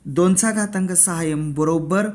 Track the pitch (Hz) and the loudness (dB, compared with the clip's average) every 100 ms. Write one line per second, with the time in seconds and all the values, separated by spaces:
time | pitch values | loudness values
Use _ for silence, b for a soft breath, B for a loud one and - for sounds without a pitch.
0 | - 139 180 185 220 214 208 196 185 175 | -4 2 4 4 0 0 -2 -2 -2 0
1 | - 165 160 151 156 147 156 165 156 190 | 0 0 -2 -2 -4 0 0 0 0 0
2 | 214 | -2